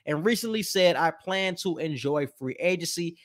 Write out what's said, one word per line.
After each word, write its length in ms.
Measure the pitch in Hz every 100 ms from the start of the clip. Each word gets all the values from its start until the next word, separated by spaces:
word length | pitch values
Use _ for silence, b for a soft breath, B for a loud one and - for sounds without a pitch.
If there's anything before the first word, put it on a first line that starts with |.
and 200 | b 151
recently 380 | 190 240 233 220
said, 340 | 202 196 180 139
"I 140 | 165
plan 440 | 160 - 190 190 180
to 220 | 190 156
enjoy 480 | 156 143 135 147 139
free 300 | - 131 123
agency." 560 | 175 180 165 - 170 170